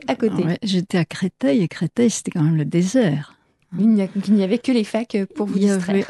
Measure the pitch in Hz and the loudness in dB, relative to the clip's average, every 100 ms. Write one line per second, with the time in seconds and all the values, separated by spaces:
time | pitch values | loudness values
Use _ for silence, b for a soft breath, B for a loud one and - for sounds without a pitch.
0 | 262 262 220 185 175 175 208 185 165 185 | -6 -2 0 0 -2 -2 -2 -2 0 -2
1 | 160 - 185 - 269 262 165 - 165 - | -2 -4 -6 -2 0 2 0 -2 -4 0
2 | 240 - - 180 156 156 147 170 190 254 | 0 0 -4 0 2 2 0 0 2 2
3 | 202 151 - _ _ _ _ 180 220 214 | 2 0 -6 _ _ _ _ 0 2 4
4 | 190 202 196 208 185 233 - 240 208 220 | 2 -2 2 2 2 0 0 0 0 -4
5 | 233 208 190 - 202 190 202 196 180 196 | -2 -4 -4 -4 -4 0 2 2 0 -2